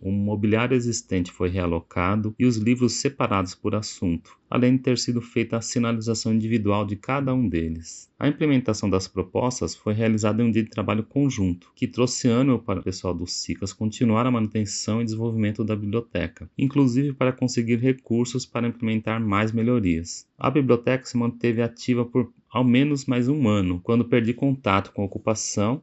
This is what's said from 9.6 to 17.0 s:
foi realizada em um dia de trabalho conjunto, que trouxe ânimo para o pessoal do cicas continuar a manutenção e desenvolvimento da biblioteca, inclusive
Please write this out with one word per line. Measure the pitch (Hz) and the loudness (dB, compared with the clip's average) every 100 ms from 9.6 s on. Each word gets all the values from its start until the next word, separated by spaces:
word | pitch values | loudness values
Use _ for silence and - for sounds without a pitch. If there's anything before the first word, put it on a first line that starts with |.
| 80 | -6
foi | - 107 | -6 -4
realizada | 107 113 110 107 110 | 0 0 2 0 2
em | 120 | 2
um | |
dia | 113 | 0
de | 110 | -2
trabalho | - 101 107 | -4 -2 -2
conjunto, | 104 139 143 107 92 87 - | -2 0 0 0 -2 -2 -8
que | _ 120 | _ -4
trouxe | - 123 - 123 | 0 0 0 2
ânimo | 117 139 117 | 4 2 2
para | - 95 | -2 -4
o | |
pessoal | 95 87 95 | -4 -4 -4
do | 85 90 | -4 -6
cicas | - - - 98 | -6 -8 -6 -8
continuar | - 107 - 120 110 127 | -4 -6 0 2 2 2
a | |
manutenção | 120 107 110 104 - - 113 | 0 0 -2 -4 -4 -2 -2
e | 113 | -2
desenvolvimento | 110 117 113 104 110 | -4 -2 0 0 0
da | 110 107 | -2 -2
biblioteca, | 101 117 - 87 82 - 87 - | -2 -4 -2 -4 -4 -6 -14 -4
inclusive | 135 143 131 123 | 0 2 2 2